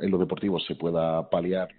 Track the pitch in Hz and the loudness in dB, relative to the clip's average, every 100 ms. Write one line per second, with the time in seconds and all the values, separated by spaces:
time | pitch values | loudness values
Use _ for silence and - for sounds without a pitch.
0 | 98 92 87 - 101 85 - - 82 85 | 0 2 2 0 0 -2 -2 -4 -2 0
1 | 80 80 80 90 87 92 92 | 2 0 0 0 0 -2 -4